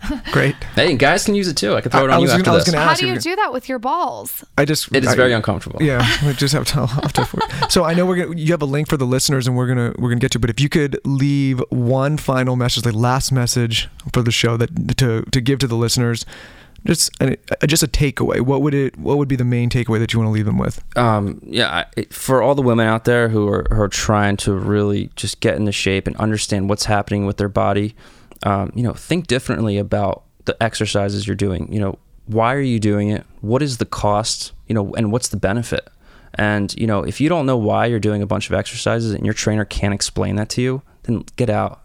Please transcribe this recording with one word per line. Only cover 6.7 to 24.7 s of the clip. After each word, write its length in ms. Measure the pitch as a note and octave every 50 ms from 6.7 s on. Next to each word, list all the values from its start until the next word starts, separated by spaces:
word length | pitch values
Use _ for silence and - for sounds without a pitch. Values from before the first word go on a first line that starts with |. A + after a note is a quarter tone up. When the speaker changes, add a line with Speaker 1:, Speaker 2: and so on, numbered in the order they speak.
| - C3+
Speaker 2:
I'll 60 | B2
have 260 | A#2+ A#2+ D3 - D3
to 540 | - - - - - - - - - C#3 A#4
Speaker 3:
<laughs> 20 | -
Speaker 2:
so 160 | - F#3+ F3
I 80 | D#3
know 140 | E3 F3 F#3
we're 100 | F#3 F#3 F3+ F3
gonna, 120 | - E3+ E3+
you 120 | D3+ D#3
have 100 | E3+ D#3
a 40 | D3+
link 220 | C#3 C3+ D3 D3+ -
for 80 | D#3+
the 100 | C#3+ C3
listeners, 400 | B2 B2+ C3 - - C#3+ C3+ A#2+
and 80 | C3 B2
we're 120 | B2 B2+ B2
gonna, 240 | B2+ B2 A#2+ A#2 - -
we're 100 | A#2+ B2
gonna 120 | A#2+ A#2+
get 120 | B2+ C3
to, 60 | - A#2+
but 100 | A2+ A2+
if 120 | A2+ -
you 100 | C#3+ C#3+
could 280 | - E3+ D3 C#3 C3+ - -
leave 580 | C3 C#3 C3+ C#3 C#3+ C#3+ C#3+ C#3 C3+ C3 B2 B2+ -
one 480 | - B2+ A#2+ A#2 C3 C3+ C3+ C#3+ D#3
final 400 | C#3+ - - C3 B2+ B2+ C3 B2+
message, 280 | B2 A#2+ B2 - A2+ A2
the 120 | A#2+ G#2+
last 360 | G#2+ A#2+ B2 B2+ C3+ - -
message 560 | C3 C3 A#2+ A#2 - B2 A#2+ A#2 A2+ - - - - - - - -
for 80 | B2+
the 80 | A#2 A#2
show 240 | A2 - - A#2 A#2
that, 400 | A#2 A#2 - - - - A#2+ A#2
to, 260 | - C3+ A#2+ A2+ A2+ - -
to 100 | - C3+
give 160 | A#2 C3 C#3 A#2+
to 80 | C#3
the 100 | A#2 A#2
listeners, 480 | A#2 A#2 A2+ - B2+ A#2+ A#2+ A#2 A2+ - - - - - - - - - - - - -
just 280 | - E3+ - - - - -
a, 160 | - C3+ - - _ - - - - C#3+
just 160 | D#3 E3+ E3
a 20 |
takeaway. 540 | C3 - - D3+ C#3 - - - - - -
What 200 | B2 C3 C3+ C3+
would 120 | C#3 D3+ C#3+
it, 240 | C#3+ C3+ C3 - -
what 180 | - - C#3+
would 120 | C#3+ D3 C3
be 80 | C#3
the 80 | B2 B2
main 260 | B2 A#2+ A#2+ A#2+ A#2+
takeaway 300 | B2 C3 A#2 - A2+ A2
that 120 | A2+ G#2+
you 60 | - A2+
wanna 140 | A2+ A2
leave 140 | G#2+ G#2+ G#2
them 120 | G#2+ A2+ -
with? 240 | - - - - - - -
Speaker 3:
Um, 440 | B2 B2 A#2 A2 G#2+ G2+ G2 C2+ - -
yeah, 240 | - D2 A2+ A2+ C2+
I, 140 | D2+ F2 E2+ - -
it, 160 | - - -
for 300 | - - - - C3 B2+
all 140 | A2 C3 C#3+
the 60 | C#3+
women 260 | C3 B2 A2+ A#2 A2+ A2
out 160 | A2+ A2+ -
there 240 | B2 A#2+ A#2+ A#2 A2+
who 180 | A2 G#2+ G#2 G2+
are, 160 | G2+ F#2+ - -
who 100 | - G#2+
are 80 | G#2 F#2
trying 480 | - - - - A2 G#2 G#2 G2+ G2+ G2
to 140 | - G#2
really 560 | G2+ F#2+ G2 G2+